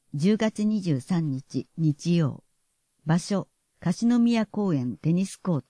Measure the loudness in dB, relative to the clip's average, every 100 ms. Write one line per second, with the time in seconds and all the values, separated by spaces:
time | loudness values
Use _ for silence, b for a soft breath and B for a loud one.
0 | _ 0 2 2 0 0 0 0 0 -2
1 | 0 -2 0 -4 -6 -8 -8 0 0 0
2 | 0 2 0 -4 -14 _ _ _ _ _
3 | 0 0 0 -4 -4 _ _ _ -4 0
4 | 2 4 4 2 -2 -2 0 0 -2 -4
5 | 0 0 -2 -4 -2 -2 -4